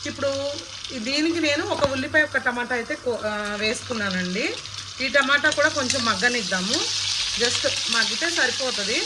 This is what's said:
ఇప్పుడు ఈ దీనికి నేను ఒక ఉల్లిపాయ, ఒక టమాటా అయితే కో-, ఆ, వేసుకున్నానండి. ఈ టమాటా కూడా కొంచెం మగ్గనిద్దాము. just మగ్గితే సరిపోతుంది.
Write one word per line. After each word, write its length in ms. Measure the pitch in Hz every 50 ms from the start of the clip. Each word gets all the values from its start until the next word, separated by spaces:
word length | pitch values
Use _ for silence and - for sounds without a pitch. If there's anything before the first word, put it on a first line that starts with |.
| -
ఇప్పుడు 460 | 294 - - 269 277 277 277 277 285 285 320 330 - - - - - 269
ఈ 40 | 254
దీనికి 400 | 214 262 277 294 311 339 330 339
నేను 260 | 311 294 285 302 370
ఒక 180 | 415 339 - 294
ఉల్లిపాయ, 400 | 269 269 262 262 302 302 311 302
ఒక 140 | 302 -
టమాటా 380 | 254 - 254 240 247 247 220 254
అయితే 200 | 233 226 - -
కో-, 240 | - - 247 226 - -
ఆ, 300 | 214 214 208 208 208 208
వేసుకున్నానండి. 1000 | 208 214 214 247 - - - 247 220 202 196 185 185 180 180 180 208 277 370 480 - - - - - - - - -
ఈ 60 | 254
టమాటా 420 | 269 233 285 269 269 277 285 285 302
కూడా 200 | 294 294 285 311
కొంచెం 360 | 302 294 262 240 - 269 233
మగ్గనిద్దాము. 680 | 233 214 185 208 240 240 240 208 175 190 185 185 202 254 330 - - - - - - - - - - - -
just 280 | 233 254 254 - - 269 - - - -
మగ్గితే 380 | 226 233 214 202 220 214 311 339
సరిపోతుంది. 760 | 339 339 269 247 220 - 269 254 220 208 196 190 240 320 427